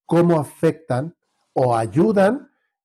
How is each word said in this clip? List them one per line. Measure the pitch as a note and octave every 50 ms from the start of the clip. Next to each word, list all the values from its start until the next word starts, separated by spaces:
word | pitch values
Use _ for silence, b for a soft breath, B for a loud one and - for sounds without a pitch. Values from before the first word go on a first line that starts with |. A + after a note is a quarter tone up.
| _
cómo | - E3 E3+ F3 F3 E3+ D#3
afectan | C#3 - - - - D#3+ D#3 - - - B2+ A#2+ D3 E3+ - _ _ _ _ _ _ _
o | _ C#3 C3 B2 A#2
ayudan | A2+ A2+ G#2+ F#2+ D3 F#3 A3 G3+ G3+ F#3+ G3+ B3 C#4+ - _ _ _ _ _ _ _